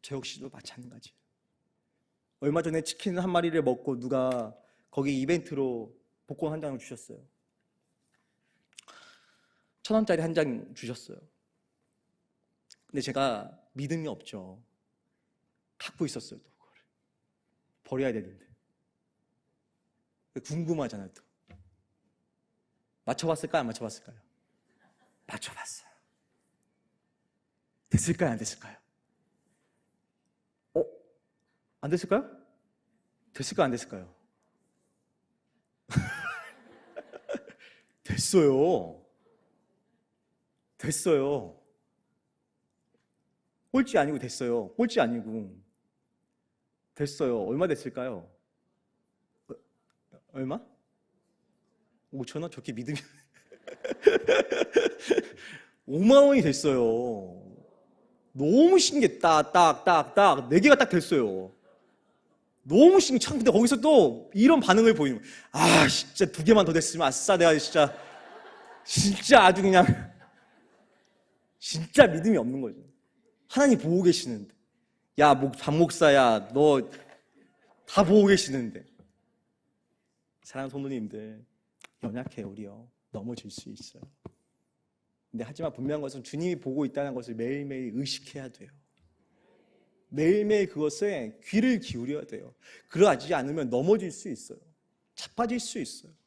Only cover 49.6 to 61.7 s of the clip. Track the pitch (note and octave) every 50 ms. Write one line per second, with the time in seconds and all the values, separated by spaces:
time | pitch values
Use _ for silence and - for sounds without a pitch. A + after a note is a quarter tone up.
49.6 | _ _ _ _ _ _ _ _ _ _ _ _ _ _ _ C3+ C3+ C3 C#3+ A#3
50.6 | - _ _ _ _ _ _ _ _ _ _ _ _ _ _ _ _ _ _ _
51.6 | _ _ _ _ _ _ _ _ _ _ - C3+ B2+ - - D3+ D#3+ E3+ - -
52.6 | A#2+ - B2 A2 B2 A#2 D3+ C#3 - - _ _ _ _ _ _ _ _ - -
53.6 | _ - - - _ - - - - - - - - - - - - - - -
54.6 | - - - - - - - - - - - - - - - - - - - -
55.6 | - _ _ _ _ - C3 D#3 F#3+ A3 C4+ C#4 C#4 C#4+ C#4 C4+ E3 D3+ C3+ -
56.6 | - D3+ C3+ B2+ A#2+ A2+ A2+ A#2 B2 B2 A2+ G#2 F#2+ F#2 F2 F#2 - F#2+ - -
57.6 | - _ _ _ _ _ _ _ _ _ _ _ _ _ _ C3+ C#3 D3 F#3 B3+
58.6 | D#4 E4+ F#4+ F#4 - - D#4 D4 B3 - - - - E3+ D#3+ D#3 D3+ - - F#3
59.6 | F3 D#3+ D3 - - - F3+ D#3+ D3 - - - G3+ G3 D3+ C3+ C3 A#2+ C#3 F3
60.6 | G3 C#4+ D4 - C4 - - F3 - - F3+ D3 A#2+ G#2 F#2+ F#2+ F#2+ F#2 - _
61.6 | _ _